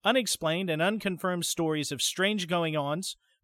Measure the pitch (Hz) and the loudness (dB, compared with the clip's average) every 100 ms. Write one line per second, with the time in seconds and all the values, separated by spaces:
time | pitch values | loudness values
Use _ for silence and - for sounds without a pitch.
0 | 196 254 214 - 160 165 190 156 175 214 | 4 2 2 0 0 0 0 2 2 0
1 | 202 180 185 180 165 - 160 156 143 139 | -2 -2 -2 -2 -2 0 0 0 -2 -2
2 | - - 190 214 170 175 165 156 143 156 | -2 2 0 0 0 0 2 0 0 -2
3 | 190 - _ _ | -4 -10 _ _